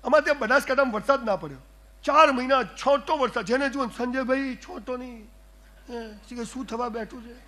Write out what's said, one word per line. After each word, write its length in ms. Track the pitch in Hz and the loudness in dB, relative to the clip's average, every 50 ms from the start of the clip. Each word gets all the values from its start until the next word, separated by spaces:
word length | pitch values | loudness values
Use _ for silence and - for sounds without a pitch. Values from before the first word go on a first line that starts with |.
| - | 0
અમારે 200 | 247 269 302 285 | 4 4 4 4
ત્યાં 160 | 339 294 285 | 4 0 0
બનાસકાંઠામાં 540 | 247 214 254 285 254 - 262 269 277 262 208 | 2 4 4 2 4 2 2 2 2 2 0
વરસાદ 320 | 214 - - 277 262 - | -4 2 2 2 2 2
ના 100 | 220 196 | -2 -4
પડ્યો, 220 | 185 165 151 139 131 - - - - - - - - - | -4 -4 -10 -14 -16 -20 -20 -20 -20 -20 -20 -20 -6 -4
ચાર 260 | - 277 302 320 302 | 2 6 8 8 8
મહિના 320 | 269 247 247 254 277 262 240 | 6 0 2 2 2 2 2
છોટો 540 | 180 - - - 269 285 277 - - 320 | -2 -8 -2 2 4 4 4 2 -2 0
વરસાદ, 280 | 294 262 226 - 247 202 | 0 0 0 0 -4 -2
જેને 240 | 165 233 269 285 277 | 0 0 0 0 -2
જુઓ 160 | 226 277 262 | -2 -2 -4
ને, 60 | 226 - | -4 -4
"સંજયભાઈ 580 | - 240 247 247 262 262 226 262 269 277 269 247 | -6 -6 -4 -2 -4 0 0 0 -2 -2 -6 -8
છોટો 420 | - - - 359 359 202 - 254 | -10 -12 -14 -14 -12 -8 -8 -8
નહીં, 260 | 247 254 254 240 226 208 220 - - - - - - - - - - - - | -8 -8 -12 -14 -16 -18 -20 -20 -20 -20 -20 -20 -20 -20 -20 -20 -20 -18 -12
હે, 240 | 240 233 226 220 214 | -12 -12 -10 -12 -16
શું 240 | 208 - - 247 | -18 -18 -14 -10
કે, 60 | 240 233 | -10 -10
શું 220 | - - 247 262 | -8 -8 -10 -8
થવા 240 | - 220 226 247 240 | -8 -6 -4 -4 -4
બેઠું 340 | 214 233 220 214 - 254 226 | -4 -8 -8 -10 -12 -16 -16
છે?" 100 | 240 233 254 - | -18 -20 -20 -20